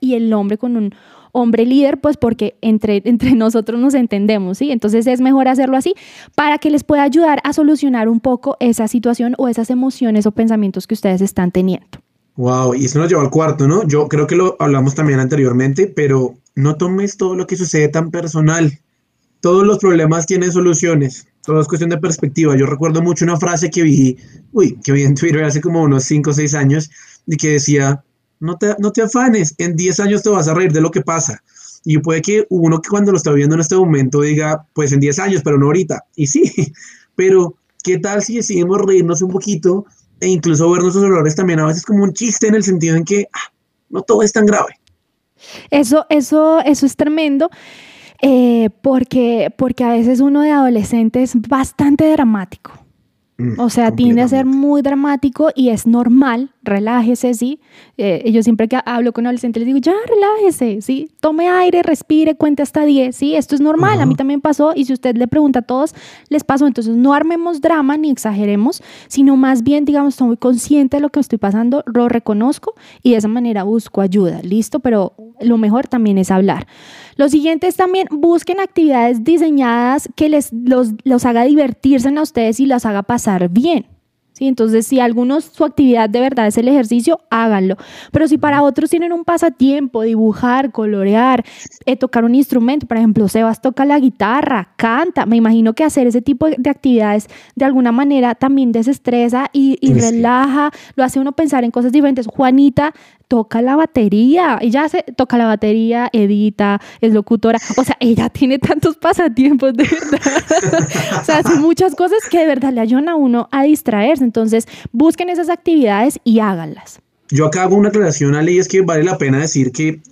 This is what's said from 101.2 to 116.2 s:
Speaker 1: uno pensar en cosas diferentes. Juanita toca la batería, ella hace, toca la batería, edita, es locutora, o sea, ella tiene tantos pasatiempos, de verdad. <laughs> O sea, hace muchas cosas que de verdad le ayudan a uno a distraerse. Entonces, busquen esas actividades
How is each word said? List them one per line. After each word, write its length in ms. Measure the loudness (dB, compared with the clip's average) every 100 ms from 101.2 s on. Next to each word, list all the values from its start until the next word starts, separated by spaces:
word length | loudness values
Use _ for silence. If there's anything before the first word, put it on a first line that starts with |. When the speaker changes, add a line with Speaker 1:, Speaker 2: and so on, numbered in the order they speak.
Speaker 1:
uno 120 | -2
pensar 300 | -2 0 0
en 60 | 0
cosas 220 | 0 0
diferentes. 340 | 2 2 0 -4
Juanita 680 | 0 2 4 4 2 -4 -6 -20 _ -2
toca 340 | -2 0 -2
la 140 | 0 2
batería, 800 | 0 0 2 2 4 4 2 0
ella 240 | 0 0
hace, 200 | 0 -4 -6 -4
toca 220 | -2 0
la 80 | 0
batería, 640 | 0 0 0 0 -2 -2
edita, 680 | 0 0 2 0 0 -2 -2 -6 -4
es 140 | 0
locutora, 440 | 0 0 0 0 0 -2 -4
o 60 |
sea, 120 | -2 0
ella 300 | 0 0 -2
tiene 300 | -2 0 0
tantos 380 | 0 0 -2 0
pasatiempos, 760 | -2 0 0 2 2 4 2
de 100 | 0
verdad. 360 | 0 -2 -2 -2
<laughs> 1000 | -2 -4 -2 -2 0 -2 -2 -4 -4 -6
O 40 |
sea, 140 | -2 0
hace 160 | 2 2
muchas 360 | 2 2 0
cosas 240 | 0 0 0 0
que 80 | 0
de 60 | 2
verdad 260 | 0 -2
le 80 | -2
ayudan 280 | 0 0 0
a 60 | 0
uno 320 | 0 0 -2
a 100 | 0
distraerse. 640 | 2 2 0 0 0 0
Entonces, 420 | 0 0 0 0 -2 -14 -8
busquen 360 | 2 2 2 -4
esas 180 | -4 -2
actividades 680 | -2 2 2 2 2 0 -2